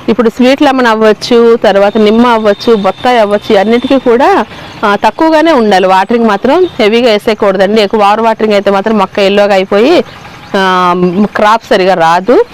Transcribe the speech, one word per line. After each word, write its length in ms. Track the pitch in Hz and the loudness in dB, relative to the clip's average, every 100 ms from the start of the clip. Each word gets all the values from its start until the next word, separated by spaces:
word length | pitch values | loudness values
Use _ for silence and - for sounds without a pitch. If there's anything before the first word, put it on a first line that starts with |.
| - | -6
ఇప్పుడు 200 | 220 226 | -2 -2
స్వీట్ 320 | - 247 277 | 0 0 2
లెమన్ 260 | 285 262 240 | 0 0 0
అవ్వచ్చు, 680 | 220 220 208 - 240 233 233 | 0 0 0 0 2 2 2
తర్వాత 420 | 214 196 202 226 | 0 2 0 2
నిమ్మ 300 | 208 226 247 | 0 2 2
అవ్వచ్చు, 480 | 226 214 202 247 220 | 2 0 -2 0 0
బొత్తాయి 440 | 196 - 247 240 | 0 -4 -2 0
అవ్వచ్చు, 380 | 202 208 - 202 | 0 -2 0 0
అన్నిటికీ 420 | 208 240 262 269 | 2 -2 0 -2
కూడా, 460 | 254 233 320 359 208 - - - 208 | 0 0 2 0 -4 -12 -20 -6 -4
ఆ, 100 | 202 | 0
తక్కువగానే 560 | 214 - 320 311 330 | -2 0 0 2 2
ఉండాలి. 360 | 277 214 185 185 | 0 2 0 2
వాటరింగ్ 380 | 185 196 233 226 | 0 0 -2 0
మాత్రం 420 | 196 247 294 349 - | 0 0 0 -2 -2
హెవీగా 320 | 208 233 247 | 0 2 0
వేసేయకూడదండి. 720 | 208 240 214 208 190 190 220 | 0 -2 -2 -2 0 0 0
ఎక్కువ 260 | 196 220 202 | 0 0 0
ఓవర్ 120 | 214 | 0
వాటరింగ్ 340 | 226 220 220 | -2 -2 -2
అయితే 180 | 202 202 | 0 0
మాత్రం 260 | 196 220 220 | -2 -2 -2
మొక్క 220 | 190 - | -2 -2
ఎల్లోగా 340 | 196 202 202 | 0 0 0
అయిపోయి, 520 | 190 190 202 262 339 - - - - - 196 | 0 0 0 2 0 -2 -12 -20 -20 -8 -4
ఆ, 360 | 190 185 180 180 180 180 202 - | 0 0 0 0 -2 -2 -2 0
క్రాప్ 280 | 208 226 | 0 0
సరిగా 300 | - 208 185 | 0 0 0
రాదు. 520 | 175 165 175 190 320 480 | 0 0 0 0 0 0